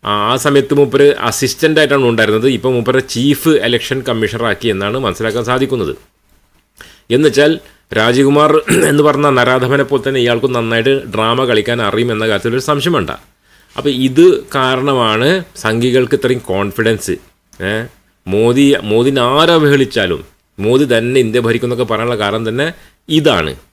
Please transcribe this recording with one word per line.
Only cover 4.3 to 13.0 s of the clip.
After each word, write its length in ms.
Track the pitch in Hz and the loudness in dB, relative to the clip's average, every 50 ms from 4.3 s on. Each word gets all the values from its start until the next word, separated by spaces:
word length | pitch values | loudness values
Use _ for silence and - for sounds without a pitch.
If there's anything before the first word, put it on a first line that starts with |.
| 104 113 120 113 98 - - 117 | -4 -4 -4 -4 -4 -2 -2 -4
എന്നാണ് 300 | 104 95 98 101 110 131 | -2 -2 -2 -4 -4 -2
മനസ്സിലാക്കാൻ 460 | 135 107 87 - 110 113 104 120 113 | -4 -4 -4 -4 -4 -4 -4 -4 -2
സാധിക്കുന്നത്. 520 | 113 127 127 135 - 131 120 98 73 - - _ _ _ _ _ _ _ _ _ _ _ _ _ _ _ _ - - - _ _ _ | -2 0 0 0 -2 -2 -4 -4 -6 -6 -10 _ _ _ _ _ _ _ _ _ _ _ _ _ _ _ _ -20 -20 -20 _ _ _
എന്നുവെച്ചാൽ 500 | 117 131 156 151 113 131 147 151 160 - - - _ _ _ _ - | 0 2 2 2 4 4 2 2 2 0 -6 -18 _ _ _ _ -2
രാജീവ് 300 | 107 110 117 123 131 139 | 0 0 2 2 2 2
കുമാർ 360 | 135 143 147 151 151 - - - - | 4 4 4 4 4 2 2 0 0
<clears throat> 180 | - - - - | 0 2 2 2
എന്ന് 140 | 147 147 | 2 2
പറഞ്ഞ 240 | 147 151 143 135 147 | 2 2 2 2 2
നരാധമനെ 580 | 147 135 127 120 123 127 127 123 127 135 139 139 | 2 2 2 2 2 2 0 0 0 0 0 0
പോലെ 240 | 117 143 135 123 135 | 0 -2 -2 -2 -2
തന്നെ 120 | 135 131 | -2 0
ഇയാൾക്കും 320 | 120 120 120 117 104 131 | 0 0 0 0 0 -2
നന്നായിട്ട് 600 | 127 120 117 113 117 117 113 135 135 139 - 123 98 | -2 -2 -2 -2 -2 0 2 0 0 0 -4 -6 -4
ഡ്രാമ 300 | 107 110 113 117 123 131 | -2 0 0 0 0 0
കളിക്കാൻ 380 | 123 117 107 104 117 120 120 | 0 0 0 0 0 -2 -2
അറിയും 300 | 113 101 104 110 117 120 | -2 -2 0 -2 -2 -2
എന്ന 160 | 113 107 110 113 | -2 -2 -2 -2
കാര്യത്തിൽ 220 | 104 98 - 117 | -2 -2 -2 -2
ഒരു 80 | 113 131 | -4 -4
സംശയം 340 | 131 - 147 143 135 175 | -2 -2 -4 -2 0 0
വേണ്ട. 180 | 170 139 | 0 -2